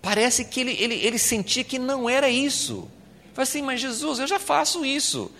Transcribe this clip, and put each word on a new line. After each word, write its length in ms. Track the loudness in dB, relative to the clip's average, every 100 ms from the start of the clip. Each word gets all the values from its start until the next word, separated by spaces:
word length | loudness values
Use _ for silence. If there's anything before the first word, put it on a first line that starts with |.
parece 440 | 0 2 4 2
que 160 | -2 -2
ele, 160 | -2 0
ele, 160 | 0
ele 240 | 2 0 2
sentia 460 | 2 0 0 -2
que 140 | -2 -4
não 320 | -2 0 2
era 180 | 4 4
isso. 600 | 4 2 0 -4 -6 -10 -18 -20 -20 -18
Falou 120 | -4
assim, 180 | -2 -2
"Mas 180 | -4 -4
Jesus, 380 | -4 -4 -4 -2
eu 80 | -2
já 120 | -2
faço 460 | 2 2 2 0
isso." 460 | 0 0 0 -2 -4 -10